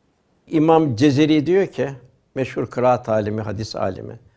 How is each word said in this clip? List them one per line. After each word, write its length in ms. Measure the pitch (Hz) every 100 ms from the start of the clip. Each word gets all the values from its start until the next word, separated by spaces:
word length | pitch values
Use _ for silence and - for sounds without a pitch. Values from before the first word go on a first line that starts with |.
| _ _ _ _ -
İmam 480 | 160 156 160 156 107
Cezeri 500 | 151 135 156 156 143
diyor 220 | 185 185
ki, 220 | - 135 135 - _ _ 131
meşhur 320 | 127 - 123
kıraat 420 | - 123 120 -
alimi, 320 | 107 107 107
hadis 340 | 107 104 110 -
alimi, 440 | 101 95 - 117 _